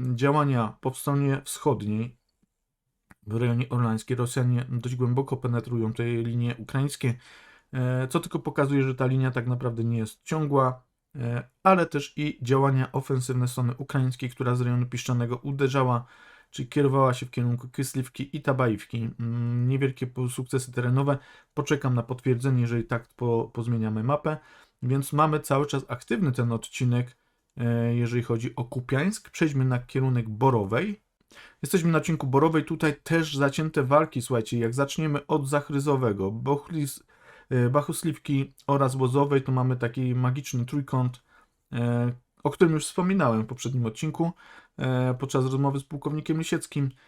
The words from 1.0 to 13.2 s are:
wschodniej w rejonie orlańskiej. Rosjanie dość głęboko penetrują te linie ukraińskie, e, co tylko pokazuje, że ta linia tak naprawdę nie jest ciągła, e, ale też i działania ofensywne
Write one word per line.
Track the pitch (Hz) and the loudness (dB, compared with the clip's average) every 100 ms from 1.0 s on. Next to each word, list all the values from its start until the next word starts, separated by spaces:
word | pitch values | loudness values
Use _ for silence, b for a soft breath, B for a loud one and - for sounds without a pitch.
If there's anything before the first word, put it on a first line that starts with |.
| - 143 139 139 | -2 0 2 0
wschodniej | - - 151 117 104 107 120 - _ _ _ _ _ _ _ _ _ _ 101 | -4 -4 0 0 0 -4 -4 -10 _ _ _ _ _ _ _ _ _ _ -6
w | 113 | -2
rejonie | 120 120 127 | 0 0 0
orlańskiej. | 120 117 110 - 123 | 0 0 0 -2 -2
Rosjanie | 123 135 123 123 127 | -2 0 2 2 0
dość | 123 123 123 | -4 -4 -2
głęboko | 123 123 135 123 | 0 0 0 -2
penetrują | 123 120 117 120 110 | -2 -2 -2 -2 -2
te | 117 | -2
linie | 120 117 117 120 120 120 | -2 -2 -2 -2 -2 -4
ukraińskie, | - 135 143 - 131 123 B B B B B | -4 -2 -2 -2 -2 -2 B B B B B
e, | 131 127 127 131 | -4 -2 0 0
co | 175 | -2
tylko | - 165 | -4 -6
pokazuje, | 143 - 139 143 | -4 0 2 2
że | 135 | 2
ta | 127 131 | 0 0
linia | 131 131 | 2 0
tak | 123 120 | 0 -2
naprawdę | 123 127 113 | -2 -2 -2
nie | 117 117 | 0 0
jest | 110 - | -2 -8
ciągła, | - 156 147 139 131 127 _ _ _ 143 | -6 -2 0 2 2 0 _ _ _ -8
e, | 120 120 - _ | -6 -6 -8 _
ale | 190 190 165 | 4 4 4
też | 143 - - | -2 -4 -4
i | 151 - | -4 -2
działania | 123 135 139 131 135 | 2 4 4 4 0
ofensywne | 135 - 131 | -2 -2 -2